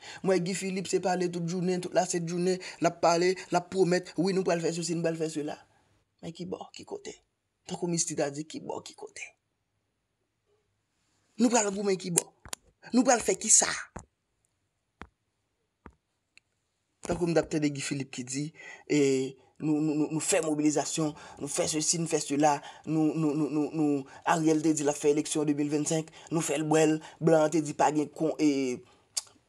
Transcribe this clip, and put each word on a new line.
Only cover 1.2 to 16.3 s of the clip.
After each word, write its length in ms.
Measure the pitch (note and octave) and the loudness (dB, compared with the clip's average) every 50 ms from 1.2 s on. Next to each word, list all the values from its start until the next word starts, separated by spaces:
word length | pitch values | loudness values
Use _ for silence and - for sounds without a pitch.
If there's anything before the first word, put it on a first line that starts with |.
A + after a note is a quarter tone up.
| F3+ F3 | -2 -2
toute 180 | E3+ F3+ E3+ E3 | -2 -4 -4 -4
journée, 320 | F3 F#3 E3+ F#3 F#3 F3 | -4 -2 0 0 -2 -2
toute 140 | D#3 F3+ - | -4 0 0
la, 140 | D#3+ F#3 F3+ | 0 0 0
cette 200 | - F3 E3+ E3 | -2 -4 -4 -4
journée, 320 | F3 F3 F3 F#3 F#3 F3+ - - - - | -4 -2 0 0 -2 -2 -6 -12 -6 0
la 80 | D3 E3+ | 0 0
parler, 480 | E3 - - E3 E3+ E3+ F3 F3+ F#3 F3+ - - | 0 2 2 2 4 4 2 2 0 -2 -6 -2
la 100 | - F3 | -2 -2
promettre, 500 | F3 - - F#3+ F3+ E3+ F3 F3+ F3+ - - - | -2 0 0 2 2 4 4 0 0 -4 -4 -2
oui, 160 | F3 G3 F#3+ | 0 2 2
nous, 100 | F#3+ F#3 | 0 2
pour 100 | F#3 E3+ | 2 0
faire 200 | F3 E3 D3+ E3 | 0 0 -2 -2
ceci, 220 | E3+ E3+ E3 E3+ | -2 -4 -4 -4
nous, 80 | E3 E3 | -2 0
pour 120 | E3 E3 | -2 -2
faire 140 | D#3+ D#3+ D#3 | -2 -4 -4
cela. 280 | D#3 D#3 C#3+ D3 - - - _ _ _ _ _ _ _ _ _ _ _ - | -4 -4 -6 -6 -8 -10 -14 _ _ _ _ _ _ _ _ _ _ _ -14
Mais 80 | E3+ | -14
qui 160 | E3 F3+ F3 F3+ | -12 -10 -10 -10
bon, 120 | F#3 - - - - | -10 -10 -12 -16 -16
qui 100 | - - | -20 -14
côté? 320 | - G3+ - - - - - _ _ _ _ _ _ _ _ _ - | -12 -12 -12 -12 -14 -16 -16 _ _ _ _ _ _ _ _ _ -12
Tant 80 | F#3 | -8
qu'on 120 | E3+ F#3+ F3 | -6 -4 -2
Mister 320 | E3+ E3 - - D#3 C#3 D3 | -2 -2 -2 -4 -2 -2 -4
a 80 | C#3+ | -4
dit, 140 | C#3 C#3+ D#3 | -4 -8 -12
qui 140 | - - - | -10 -12 -14
bon, 220 | - - - - | -10 -10 -10 -10
qui 140 | - - - | -10 -14 -16
côté? 260 | - - - - - - - - _ _ _ _ _ _ _ _ _ _ _ _ _ _ _ _ _ _ _ _ _ _ _ _ _ _ _ _ _ _ _ _ _ _ _ _ _ _ _ _ - | -16 -18 -16 -14 -16 -16 -16 -18 _ _ _ _ _ _ _ _ _ _ _ _ _ _ _ _ _ _ _ _ _ _ _ _ _ _ _ _ _ _ _ _ _ _ _ _ _ _ _ _ 2
Nous, 120 | A3+ B3 | 2 4
pour 100 | A3+ A#3+ | 4 4
le 100 | G#3+ G3+ | 2 2
goumen, 260 | G3 G3+ G3+ G3+ F#3+ | -2 -2 0 0 0
qui 140 | F3 F#3+ F#3 | 0 -2 -4
bon? 160 | E3+ D#3+ - - _ _ _ - - - _ _ _ _ - - - | -6 -6 -6 -8 _ _ _ -18 -18 -18 _ _ _ _ -14 -2 0
Nous, 100 | A#3+ A#3+ | 0 4
pour 100 | B3+ B3 | 4 2
le 60 | A3 | 2
faire 180 | - - F#3+ - | 2 -2 -4 -4
qui 120 | - A3 | 0 2
ça? 180 | - - - - - - - - _ - - _ _ _ _ _ _ _ _ _ _ _ _ _ _ _ _ _ _ _ - - _ _ _ _ _ _ _ _ _ _ _ _ _ _ _ - _ _ _ _ _ _ _ _ | 4 4 4 2 -2 -6 -10 -12 _ -16 -18 _ _ _ _ _ _ _ _ _ _ _ _ _ _ _ _ _ _ _ -20 -20 _ _ _ _ _ _ _ _ _ _ _ _ _ _ _ -20 _ _ _ _ _ _ _ _